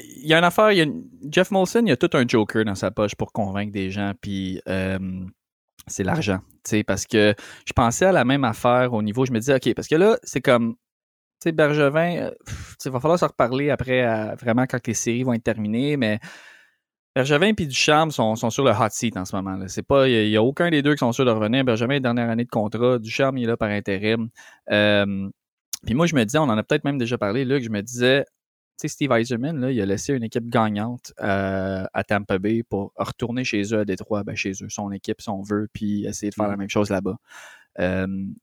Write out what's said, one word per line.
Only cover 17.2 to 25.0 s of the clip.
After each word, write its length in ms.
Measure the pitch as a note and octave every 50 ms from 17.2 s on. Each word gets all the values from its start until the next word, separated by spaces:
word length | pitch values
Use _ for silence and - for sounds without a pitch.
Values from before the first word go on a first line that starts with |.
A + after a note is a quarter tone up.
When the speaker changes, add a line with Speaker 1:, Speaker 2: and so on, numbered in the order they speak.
| B2+ C#3 D3+ C#3+ F3 G#3 A3
Speaker 1:
puis 120 | - F3+
Ducharme 460 | C#3+ B2+ - - - D3+ D3+ D#3+ D#3+
sont, 240 | C#3+ - B2 A2 A2
sont 140 | A2+ - A#2
sur 160 | - - C#3
le 60 | C3
hot 180 | G#2+ G2+ A#2+ G#2+
seat 240 | - - - A#2 -
en 100 | - F#2
ce 100 | - -
moment, 200 | G2 F#2+ F#2+ F#2+
là. 120 | F#2+ F#2+ F#2+
C'est 180 | - - G2 -
pas, 200 | C#3 C#3 C3+ C3
il 60 | B2
y 40 | A2+
a, 60 | G#2+
il 60 | G#2+
y 80 | G#2+ G#2+
a 60 | A2
aucun 260 | B2+ C#3+ - F3 F3
des 120 | E3 D3
deux 120 | C#3 D3 D3+
qui 60 | C#3+
sont 140 | C#3+ A#2+ A#2
sûrs 120 | - C3+
de 60 | B2
revenir. 320 | A2+ A2 G#2+ G#2+ A#2 C3+ C3+
Bergevin 320 | B2+ A#2 G#2+ B2 A#2+ C#3
est 60 | C#3+
dernière 280 | C3 B2 A#2 B2 A#2 A#2
année 160 | A2+ A2+ A#2+
de 40 | B2
contrat, 500 | - A#2+ G#2 G#2 - A2+ A#2+ B2 B2+ B2
Ducharme, 380 | A2 A2 A2 - C#3 C3+ C3+ C3
il 80 | A#2+
est 20 | A2+
là 100 | A#2 -
par 120 | A2+ G#2+
intérim. 600 | G#2 G#2 G2+ - G2 F#2+ G2+ G#2+ A2+ A#2 A2+ A2+ - - - - - _ _ -
Euh, 600 | - G#2 G#2 G#2 G#2 G2+